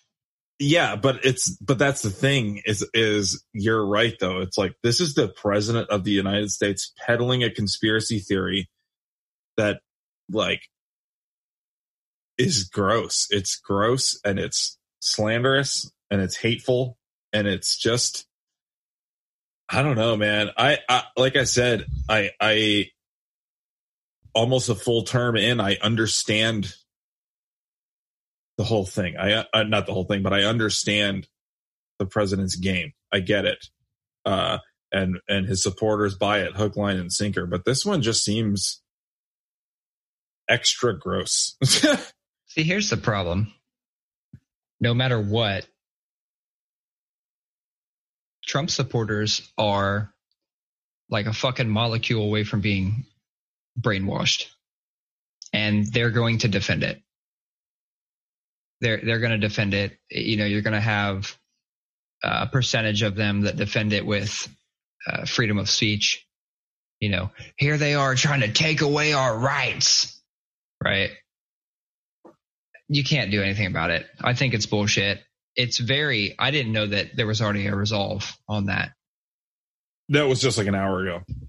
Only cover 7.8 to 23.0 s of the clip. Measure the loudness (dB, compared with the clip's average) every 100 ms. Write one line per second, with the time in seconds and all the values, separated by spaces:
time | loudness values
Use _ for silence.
7.8 | 0 0 0 -4 -2 -2 0 -4 -6 _
8.8 | _ _ _ _ _ _ _ -2 0 -2
9.8 | _ _ _ _ -6 -2 -2 -2 -6 _
10.8 | _ _ _ _ _ _ _ _ _ _
11.8 | _ _ _ _ _ -2 0 0 -2 0
12.8 | 2 2 0 -2 0 0 -2 -8 -2 0
13.8 | 2 2 0 -2 -2 -2 -2 -2 -4 -8
14.8 | _ _ -6 -2 0 2 2 2 0 -4
15.8 | -8 _ -4 0 0 -2 -2 -2 0 0
16.8 | 0 -6 _ _ _ -2 0 0 -2 0
17.8 | 0 0 0 -4 -14 _ _ _ _ _
18.8 | _ _ _ _ _ _ _ _ -6 0
19.8 | 2 2 2 2 2 2 0 2 2 2
20.8 | 4 2 2 2 2 4 2 2 2 2
21.8 | -2 -6 0 0 0 0 2 4 4 2
22.8 | 0 _